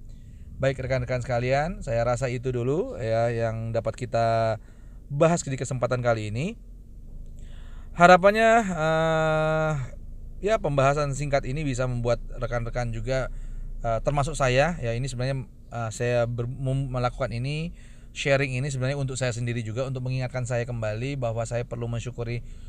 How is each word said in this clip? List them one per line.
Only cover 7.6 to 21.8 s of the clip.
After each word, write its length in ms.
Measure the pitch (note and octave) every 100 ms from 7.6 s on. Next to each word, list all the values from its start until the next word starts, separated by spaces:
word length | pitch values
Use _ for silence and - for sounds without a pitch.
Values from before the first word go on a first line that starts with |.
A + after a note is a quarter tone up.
| - - -
Harapannya, 560 | - F3 F3+ G3 A3 A3+ A#3
eh, 1080 | G3 E3 D#3 D#3+ D#3+ D#3+ D#3 D#3 D#3 D#3 D#3 D3+ A#2 - - - - -
ya 180 | G3 A3
pembahasan 560 | F3 C#3+ C3+ D3 C#3+
singkat 320 | C3+ D3 C#3 B2
ini 160 | C#3+
bisa 240 | D3 B2+ B2+
membuat 320 | A#2+ A#2 A#2 - -
rekan-rekan 500 | A#2+ A#2+ A#2 B2 A#2
juga, 400 | A2 A2+ C3 B2 - - - - -
eh, 160 | A#2 A2+
termasuk 300 | D3 C#3+ C3+
saya, 400 | C#3+ C3 B2+ D#3 E3+
ya 160 | A#2+ A#2
ini 100 | C3+
sebenarnya, 380 | B2 B2+ C3+ G#2+
eh, 440 | - - A#2 A2+
saya 320 | - A#2+ A#2+
ber-, 240 | A#2 A#2+ A#2
mem-, 400 | B2+ C3 C3+ C3+
melakukan 400 | B2+ B2 - B2 A#2
ini, 400 | C3 D3+ E3+ - - - -
sharing 440 | - D3 C#3 C#3 B2+
ini 120 | D3
sebenarnya 280 | C3+ B2+ C#3+
untuk 160 | C3+ B2+
saya 120 | B2+ A#2
sendiri 240 | A#2+ A#2+
juga, 240 | A2 A2
untuk 200 | C3 C3
mengingatkan 400 | B2+ C3 B2+ B2+
saya 200 | A#2+ A#2+
kembali 560 | A#2+ A#2+ G#2+ A2 C3+ C#3+
bahwa 240 | A#2+ A2+
saya 200 | A2+ A#2+
perlu 240 | A#2+ A#2+